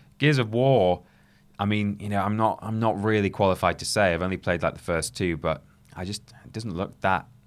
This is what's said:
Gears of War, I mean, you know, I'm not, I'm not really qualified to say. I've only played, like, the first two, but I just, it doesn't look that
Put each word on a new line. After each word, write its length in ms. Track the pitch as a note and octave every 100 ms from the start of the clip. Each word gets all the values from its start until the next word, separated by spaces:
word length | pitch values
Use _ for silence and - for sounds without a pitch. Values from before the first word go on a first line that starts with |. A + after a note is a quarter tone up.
| - -
Gears 180 | C#3+ C#3+
of 160 | A2+
War, 480 | A2+ C3 B2+ F#2 F2 - _ _ _ _ -
I 80 | G2+
mean, 320 | G#2+ G#2 G2+
you 100 | G2+
know, 120 | G2+
I'm 160 | F#2+ G#2+
not, 220 | A2 -
I'm 180 | G#2 A2
not 220 | A2+ G2
really 260 | G#2+ A2 G2
qualified 480 | - G2 F2+ F#2 E2+
to 60 | -
say. 280 | - G2
I've 80 | E2+
only 160 | F#2 F#2
played, 240 | - F2
like, 120 | E2 -
the 40 |
first 360 | - E2 - -
two, 200 | F#2 D#2+
but 260 | D#2+ D2+ - _ - -
I 100 | F#2
just, 280 | G2+ - - -
it 60 |
doesn't 240 | A2 A2+ E2
look 240 | G2 -
that 240 | F#2+ F#2 - -